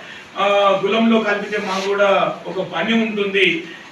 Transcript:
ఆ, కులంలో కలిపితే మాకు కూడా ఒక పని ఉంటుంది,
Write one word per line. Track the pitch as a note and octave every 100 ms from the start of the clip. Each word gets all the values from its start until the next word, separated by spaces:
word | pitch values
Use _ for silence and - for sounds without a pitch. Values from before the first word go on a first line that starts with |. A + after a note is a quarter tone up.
| - - - -
ఆ, | G3+ G3+ G3+ F#3+
కులంలో | G3+ A3 A3+ A3+
కలిపితే | G#3 G3+ - G#3 G3
మాకు | F#3 G3
కూడా | G3 G3+ F#3+ E3 - F3
ఒక | F3+
పని | F3+ D#3 A3 A3+
ఉంటుంది, | A3 G#3 G3+ F#3+ F#3 E3 - - -